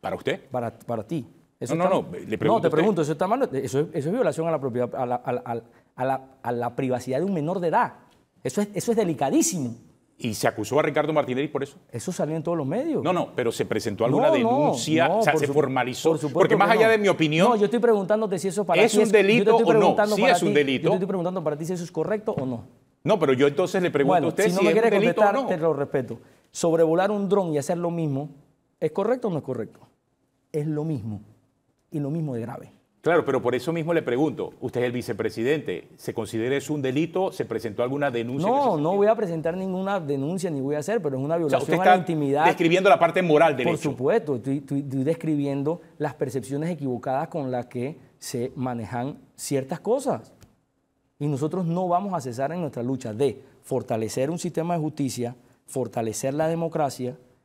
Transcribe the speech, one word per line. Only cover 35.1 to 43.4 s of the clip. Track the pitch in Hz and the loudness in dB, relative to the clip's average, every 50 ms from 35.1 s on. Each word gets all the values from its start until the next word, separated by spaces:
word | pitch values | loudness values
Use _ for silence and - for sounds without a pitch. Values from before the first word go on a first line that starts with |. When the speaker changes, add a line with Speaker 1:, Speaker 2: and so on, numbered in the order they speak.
| 117 101 113 110 107 - 113 127 151 156 117 - 92 78 - - - | -6 -4 -4 -4 -2 -2 0 0 0 0 0 -4 -6 -8 -8 -14 -20
Speaker 1:
¿se | _ - - 113 | _ -12 -8 -6
considera | - 110 98 - 110 110 123 135 | -6 -6 -6 -4 -4 -2 -2 -2
eso | 143 139 143 151 | -2 -4 -4 -6
un | 151 131 | -4 -2
delito? | 131 127 143 165 160 165 185 190 185 | -2 0 0 -2 -2 -2 -2 -2 -2
¿Se | - - 151 | -2 -6 -6
presentó | - 113 113 - 117 101 - 120 | -4 -4 -6 -6 -6 -4 -2 -2
alguna | 127 131 110 - 143 | -2 -2 -2 -2 -2
denuncia | 123 117 113 120 123 139 160 202 | -2 -2 -4 -4 -4 -2 0 0
en | 247 | 2
ese | 277 285 | 2 2
Speaker 2:
No, | 247 | 2
no | 190 | 0
Speaker 1:
sentido? | 151 147 160 190 | 0 0 0 2
Speaker 2:
voy | 202 202 | 2 4
a | 208 226 | 4 4
presentar | 226 220 175 170 160 151 165 170 | 2 0 -4 -4 -4 -2 -4 -4
ninguna | 185 190 190 185 185 190 190 202 196 | -4 -4 -4 -4 -4 -4 -2 -4 -4
denuncia | 165 139 143 139 135 147 180 190 160 185 | -2 -2 -4 -2 -2 -4 -4 -4 -4 -4
ni | 156 139 | -4 -4
voy | 131 139 147 | -4 -2 -4
a | 147 | -4
hacer, | 143 - 208 233 | -2 -2 -4 -2
pero | 175 151 135 | -2 -2 -4
es | 131 135 | -2 -2
una | 147 165 | -2 0
Speaker 1:
O | 170 | 0
sea, | 170 | 0
Speaker 2:
violación | 147 135 127 135 | 2 2 0 2
Speaker 1:
usted | 143 175 | 2 2
Speaker 2:
a | |
la | 170 185 | 4 6
Speaker 1:
está | 190 180 185 | 6 6 6
Speaker 2:
intimidad. | 170 - 170 156 147 139 139 143 156 | 4 0 -2 0 0 0 2 4 4
Speaker 1:
describiendo | 175 185 - 170 165 170 180 190 202 | 4 4 4 2 2 4 4 6 6
la | 185 - | 6 6
parte | 170 165 160 185 180 | 6 2 2 2 2
moral | 170 151 147 | 4 6 6